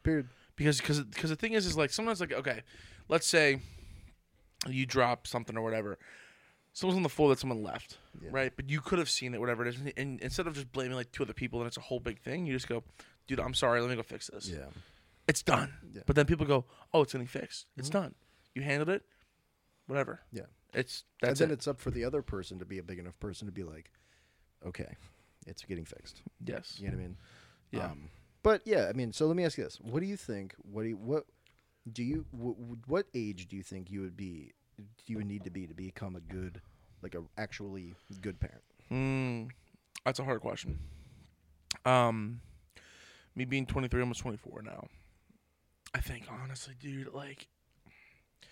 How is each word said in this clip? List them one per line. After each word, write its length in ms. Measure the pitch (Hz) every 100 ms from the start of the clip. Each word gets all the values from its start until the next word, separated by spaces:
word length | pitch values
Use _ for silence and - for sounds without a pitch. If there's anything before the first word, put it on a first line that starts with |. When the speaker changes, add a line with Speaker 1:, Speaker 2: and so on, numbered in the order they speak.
Speaker 1:
period. 240 | - 156 127 - - -
Speaker 2:
Because, 240 | 147 143
'cause, 220 | - 147 127 -
'cause 140 | 160
the 40 | 156
thing 180 | 226
is, 120 | 220 180
is, 100 | 156
like, 120 | 143
sometimes, 300 | - 226 202
like, 120 | 170
okay, 300 | 131 139 110 - - - - -
let's 160 | 160 -
say 320 | 165 151 135 - - - - - - _ _ _ _ -
you 180 | 131 131
drop 400 | 135 120 120 -
something 300 | 123 117 113
or 40 |
whatever. 340 | 113 110 104 92 - - - - - _ _
Someone's 240 | - 185 185
on 60 |
the 60 | 165
floor 200 | - 147
that 100 | 131
someone 240 | 135 113
left, 340 | 104 - - - - -
Speaker 1:
Yeah. 80 | -
Speaker 2:
right? 220 | 135 131 -
But 140 | 135
you 120 | 151
could 180 | - 185
have 100 | 156
seen 240 | - 127
it, 60 | 120
whatever 260 | 120 117 120
it 40 |
is. 100 | 123
And, 120 | 143 -
and 240 | 139 127
instead 240 | 127 135 170
of 80 |
just 180 | 147 127
blaming, 240 | 131 127 127
like, 160 | 120
two 120 | -
other 100 | 123
people, 260 | - 123 120
and 80 | 117
it's 100 | -
a 40 |
whole 180 | - 127
big 200 | 120 107
thing, 260 | - 151 170
you 80 |
just 140 | 127 -
go, 160 | 117 - - - _ -
"Dude, 140 | 135
I'm 140 | 127 127
sorry. 260 | 131 120
Let 80 | 120
me 60 | 120
go 80 |
fix 240 | 113 - -
this." 200 | - 95
Speaker 1:
Yeah. 200 | 80 69 - - - _ _ -
Speaker 2:
It's 140 | 151
done. 320 | - - 147 - -
Speaker 1:
Yeah. 120 | 101 -
Speaker 2:
But 100 | 143
then 100 | 139
people 180 | 160 147
go, 200 | 135 120 - -
"Oh, 80 | 165
it's 120 | 139
getting 140 | 131 123
fixed. 380 | - - - - -
It's 140 | 135
Speaker 1:
Mm-hmm. 80 | 202
Speaker 2:
done. 160 | 170 - _ _ _
You 80 | -
handled 280 | 143 143 156
it. 140 | 196 - _ _ _ _ _ _ _ -
Whatever." 340 | 139 135 - -
Speaker 1:
Yeah. 120 | 117 - _ _
Speaker 2:
It's, 320 | 113 127 - - -
Speaker 1:
And 80 | 123
Speaker 2:
that's 100 | 135
Speaker 1:
then 100 | 160
Speaker 2:
it. 40 |
Speaker 1:
it's 140 | 143 147
up 120 | 131
for 120 | -
the 120 | 123
other 180 | 120 143
person 380 | - 98 87 92
to 60 | 92
be 120 | 95
a 60 |
big 160 | 87 90
enough 180 | 90 -
person 260 | 104 90 101
to 40 |
be 120 | 95
like, 260 | 85 78 - _ _ _ _ _ _ _ 90
"Okay, 300 | - - - - - _ _ -
it's 160 | -
getting 220 | - 87 82
fixed." 360 | - - - - - -
Speaker 2:
Yes. 320 | - - -
Speaker 1:
You 100 | 98
know 80 | 92
what 20 |
I 80 | 90
mean? 100 | 92 - - - _ _
Speaker 2:
Yeah. 140 | 95 90
Speaker 1:
Um, 180 | 73 78 - - _ 214
but, 140 | 214
yeah, 240 | 220 190 95
I 60 |
mean, 180 | 120 120
so 140 | - 156
let 80 | 175
me 80 |
ask 140 | 170 -
you 80 | 92
this. 120 | -
What 180 | 117 139
do 60 | 190
you 100 | 202
think, 400 | - 104 95 -
what 240 | 101 101
do 40 | 113
you, 80 | 104
what 300 | 113 151 - _ _ _ _ _ 120
do 100 | 113
you, 240 | 120 156 -
wh-, 240 | 127 120 110
wh-, 340 | 120 117 120
what 160 | 175 202
age 360 | 127 107 92 90
do 80 | 95
you 40 |
think 300 | 92 95 90
you 80 | 98
would 160 | 95 90
be, 380 | 95 85 65 - _ - 104 113 -
you 120 | 110
would 80 | 101
need 180 | 101
to 60 | 92
be 180 | 90 87
to 60 |
become 420 | 80 95 - 98 92
a 60 |
good, 400 | 82 95 92 95 - - - -
like, 120 | 98
a 100 | 87 85 -
actually 560 | 107 - 101 95 87 90 - 98
good 180 | 101 90
parent? 240 | - - _ _ -
Speaker 2:
Hmm. 600 | 127 135 135 127 117 117 123 _ _ _ - 135
That's 140 | 131
a 40 |
hard 160 | 135 113
question. 400 | 117 - - - - - - - - _ _ _ - -
Um, 560 | 123 127 120 113 107 120 - - _ - - - - - - -
me 80 |
being 220 | 127 135 127
twenty-three, 340 | 135 127 123
almost 220 | 123 117
twenty-four 400 | 127 104 - -
now, 260 | 107 - - - - _ _ _ _ _ _ _ -
I 60 | 127
think, 240 | 123 120 104
honestly, 420 | 117 131 131 135 123
dude, 340 | 139 135 131
like, 360 | 139 139 135 - _ _ _ - - - _ _ _ -